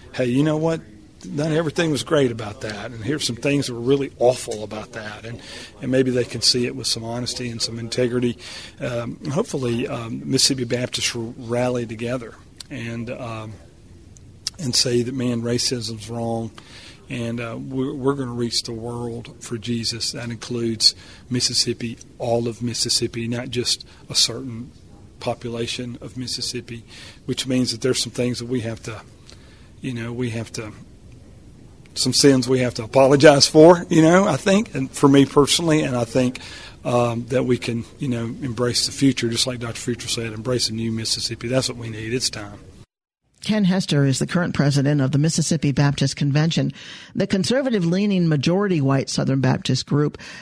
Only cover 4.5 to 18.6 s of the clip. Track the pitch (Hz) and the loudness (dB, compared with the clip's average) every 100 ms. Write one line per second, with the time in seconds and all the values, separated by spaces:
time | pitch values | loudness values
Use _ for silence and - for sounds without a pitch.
4.5 | 110 104 107 101 113 104 104 113 117 - | -8 -8 -10 -10 -12 -12 -12 -12 -14 -14
5.5 | - - - 131 131 131 123 117 117 - | -16 -16 -8 0 0 2 0 -2 -2 0
6.5 | 127 123 135 113 117 113 120 120 - 123 | 0 -2 -4 -6 -6 -6 -6 -6 -6 -8
7.5 | 113 - 117 117 - 123 123 120 - - | -6 -6 -6 -4 0 0 2 0 -2 -12
8.5 | - - - 131 120 113 - 151 156 254 | -16 -16 -10 -6 -4 -6 -8 -4 -2 -2
9.5 | 147 123 117 139 127 113 131 143 131 - | -2 -2 -2 -2 -6 -8 -8 -2 2 2
10.5 | 131 120 123 123 - - 120 113 131 113 | 0 -2 -2 -2 -4 -4 -4 -8 -10 -4
11.5 | 120 123 123 113 110 120 127 113 - - | -2 0 -2 -6 -6 -6 -6 -8 -18 -20
12.5 | - - 131 117 117 117 135 117 110 110 | -20 -14 -10 -8 -8 -8 -10 -8 -10 -12
13.5 | 98 - - - - - - - - - | -16 -20 -20 -20 -20 -20 -20 -20 -12 -10
14.5 | - 135 - 131 120 120 131 123 117 117 | -6 -2 0 2 2 2 -2 -2 0 0
15.5 | 120 - 123 110 113 104 117 117 117 110 | 0 0 -4 -6 -10 -10 -6 -4 -4 -6
16.5 | - - - - - - 123 117 117 117 | -12 -20 -20 -20 -20 -12 -8 -6 -6 -8
17.5 | 123 135 131 135 147 131 139 127 120 117 | -10 -6 -4 -4 0 0 0 -4 -4 -2
18.5 | - | -2